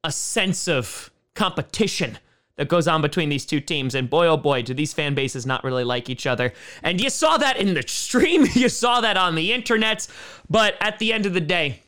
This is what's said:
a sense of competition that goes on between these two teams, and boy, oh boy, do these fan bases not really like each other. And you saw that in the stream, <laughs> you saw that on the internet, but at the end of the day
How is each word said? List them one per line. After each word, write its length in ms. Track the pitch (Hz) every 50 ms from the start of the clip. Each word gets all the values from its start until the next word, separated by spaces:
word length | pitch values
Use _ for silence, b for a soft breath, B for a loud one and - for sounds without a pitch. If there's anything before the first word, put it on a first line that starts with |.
| -
a 60 | 160
sense 580 | 147 - - - - 226 190 190 180 - - 180
of 420 | 160 131 117 - - - - - _ _ _ _ _
competition 800 | - 214 185 - - - - - - 220 196 - - 165 120 107 - _ _ _ _ _ _ _
that 140 | - 151 -
goes 180 | 170 175 165
on 140 | 175 160 160
between 260 | 156 151 - 185 165
these 180 | 147 143 139 -
two 140 | - - 147
teams, 340 | 139 - 165 147 131 131 120
and 160 | 135 127 123
boy, 180 | 139 160 175
oh 100 | 170 160
boy, 240 | 151 131 147 139 127
do 120 | 120 127 127
these 200 | 131 156 147 -
fan 220 | - 151 143 143
bases 300 | 143 135 131 - 135 113
not 200 | 131 131 - -
really 180 | 131 127 127 123
like 260 | 123 123 123 123 -
each 160 | 127 - -
other. 280 | 139 127 117 123 123 B B B B B B
And 200 | B 151 180 180
you 80 | 226 269
saw 260 | - - 311 311 330
that 220 | 294 294 269 254
in 160 | 262 233 202 180
the 100 | 147 127
stream, 600 | - - - - - - 247 262 320 339 339 277 -
<laughs> 40 | -
you 160 | 254 254 214
saw 320 | - - - 247 240 247
that 160 | 226 220 202
on 180 | 190 185 180 165
the 160 | 160 160 190
internet, 560 | 233 254 226 - 240 220 220 220 220 220 - - B B B B B B B B
but 280 | - 220 214 208 196 -
at 200 | 208 214 214 -
the 120 | 220 220
end 140 | 220 220 202
of 80 | 202 175
the 80 | 180
day 400 | 160 147 180 175 160 143 120 - _